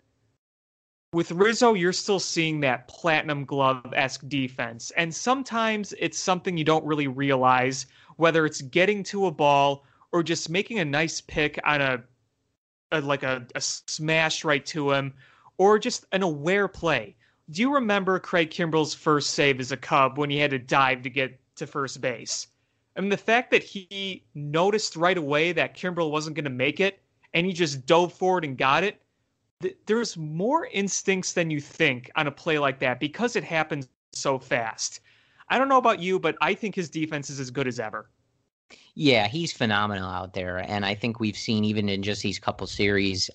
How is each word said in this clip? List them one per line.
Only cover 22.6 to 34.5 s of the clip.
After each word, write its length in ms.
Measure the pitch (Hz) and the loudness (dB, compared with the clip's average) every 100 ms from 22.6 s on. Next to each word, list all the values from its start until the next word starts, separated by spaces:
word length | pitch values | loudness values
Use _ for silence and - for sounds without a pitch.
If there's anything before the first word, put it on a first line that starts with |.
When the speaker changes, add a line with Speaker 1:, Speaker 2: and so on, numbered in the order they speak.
| _ _ _ - | _ _ _ -6
Speaker 1:
I 40 | |
mean, 80 | 196 | -2
the 80 | 196 | -2
fact 320 | - 233 240 | 0 0 2
that 120 | 240 | 0
he 640 | - 202 180 196 196 185 - | 0 -10 -12 -10 -10 -10 -14
noticed 640 | 151 147 156 190 208 - 160 | -12 -2 2 4 2 -2 0
right 220 | 175 180 | 2 2
away 340 | 143 147 165 | 0 2 2
that 240 | 165 131 - | 0 -2 -4
Kimbrel 340 | 180 175 160 | -6 -2 -2
wasn't 240 | 151 156 | -2 -4
gonna 140 | 151 147 | -6 -6
make 320 | 123 135 151 | -2 -2 0
it, 180 | 190 196 _ _ _ | -2 -2 _ _ _
and 120 | 165 180 | -2 0
he 60 | |
just 320 | 170 165 139 | 0 -2 -2
dove 260 | 131 170 175 | 4 4 4
forward 320 | - 185 180 | 0 0 0
and 140 | 156 127 | -2 0
got 280 | 135 147 | 2 2
it, 180 | 196 - _ _ _ _ _ _ | 0 -4 _ _ _ _ _ _
th-, 160 | 180 - | -8 -6
there's 320 | - 226 233 170 | -2 0 0 -6
more 500 | 151 156 214 311 - | -8 -4 0 0 0
instincts 640 | 196 196 - - 190 180 | -2 -2 -2 -2 -2 -2
than 160 | - 165 | -2 -2
you 100 | 147 | -2
think 500 | - - 156 123 123 - | -6 0 0 0 -4 -4
on 100 | 147 | -4
a 40 | |
play 280 | - 175 151 | -4 -2 0
like 200 | 143 131 | 0 0
that 200 | 135 123 | -2 -2
because 380 | 151 - 233 220 | -4 -4 -4 -4
it 80 | |
happens 420 | 147 160 151 151 131 _ _ | -4 -2 -2 -4 -8 _ _
so 260 | - - 135 | -6 -2 -2
fast. 600 | - | -2